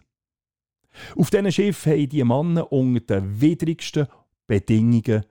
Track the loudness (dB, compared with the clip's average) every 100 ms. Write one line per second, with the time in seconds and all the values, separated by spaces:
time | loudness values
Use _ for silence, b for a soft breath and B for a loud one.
0 | _ _ _ _ _ _ _ _ _ B
1 | B -2 0 2 0 0 -2 0 0 0
2 | 0 0 0 0 0 -2 0 0 0 -2
3 | -2 -2 -2 0 0 0 -4 -6 -6 -4
4 | -4 b b _ -2 -2 2 2 4 2
5 | 2 -2 -4